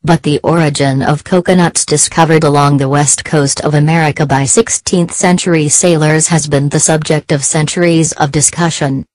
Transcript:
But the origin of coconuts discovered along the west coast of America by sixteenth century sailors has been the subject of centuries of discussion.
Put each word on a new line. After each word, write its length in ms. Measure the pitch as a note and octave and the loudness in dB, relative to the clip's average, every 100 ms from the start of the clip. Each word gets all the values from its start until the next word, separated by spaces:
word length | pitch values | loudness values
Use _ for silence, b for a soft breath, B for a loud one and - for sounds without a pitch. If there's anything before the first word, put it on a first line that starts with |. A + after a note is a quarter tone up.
But 200 | D3 E3 | 2 0
the 160 | - D3 | 0 -2
origin 640 | - E3 D#3 C#3+ C#3 C3+ | 0 2 0 0 0 0
of 200 | - D3 | 0 -2
coconuts 600 | - F#3 F3 F3+ E3+ - - | 0 0 2 2 2 0 -2
discovered 580 | D3+ - - D#3+ D#3+ | -2 0 0 2 4
along 340 | D#3 C#3+ C#3+ C#3+ | 2 2 2 2
the 120 | C3+ | 0
west 340 | C#3+ D3 - | 0 0 -2
coast 380 | - D#3 C#3 - | -2 -2 0 -2
of 140 | D3+ D3 | -2 0
America 500 | D3+ E3 D#3 - D3 | 2 2 0 -2 -2
by 200 | C3+ C3+ | 0 0
sixteenth 680 | - A3+ - - F3+ E3+ | 0 0 -4 -2 -2 -2
century 560 | - F3+ F3+ F#3 E3 D3+ | -2 0 0 2 0 0
sailors 580 | - F3+ D#3+ D3+ D#3 D#3 | 0 2 2 2 0 0
has 180 | E3 D3 | 0 0
been 200 | C#3+ C#3+ | 0 0
the 120 | D#3 | 0
subject 520 | - D#3 D#3 D3+ - | 0 -2 0 -4 -2
of 140 | D3 C#3 | -4 -2
centuries 640 | D#3+ D#3 - F3 E3 D#3+ | -2 -2 0 0 2 0
of 180 | - D3+ | -2 -2
discussion. 760 | D3+ - - E3+ - C#3+ C3+ - | -2 -2 -2 -4 -2 -4 -4 -8